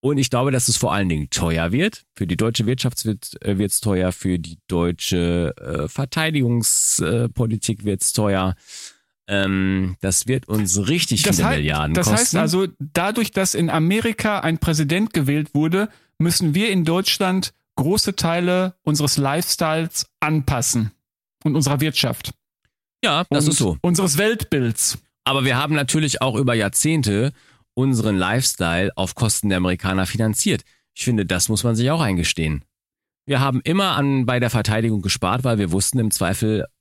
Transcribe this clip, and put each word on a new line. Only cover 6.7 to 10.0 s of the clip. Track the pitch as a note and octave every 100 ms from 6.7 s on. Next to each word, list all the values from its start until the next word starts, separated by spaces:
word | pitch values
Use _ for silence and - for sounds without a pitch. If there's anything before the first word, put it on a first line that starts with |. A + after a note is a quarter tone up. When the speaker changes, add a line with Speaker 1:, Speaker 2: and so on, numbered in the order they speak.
| - - -
Speaker 1:
äh, | D#2+ A#2 A#2
Politik | - A2+ G#2+ - G#2
wird's | G#2 F#2+ -
teuer. | - G#2 F#2+ F#2 F2+ - - - _ _ _ -
Ähm, | G2+ G2 F#2+ F#2+ F#2+ F#2
das | F2+